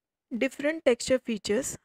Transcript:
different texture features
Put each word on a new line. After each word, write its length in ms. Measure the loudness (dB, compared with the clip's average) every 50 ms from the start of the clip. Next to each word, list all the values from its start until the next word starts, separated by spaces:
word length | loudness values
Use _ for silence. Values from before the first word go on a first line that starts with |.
| _ _ _ _ _ _ -2
different 480 | -2 -2 -2 -2 -2 -2 -2 -4 2 2
texture 360 | 2 2 2 2 0 0 0
features 580 | 0 -4 -6 -4 -2 -2 -2 -2 -2 -4 -10 -12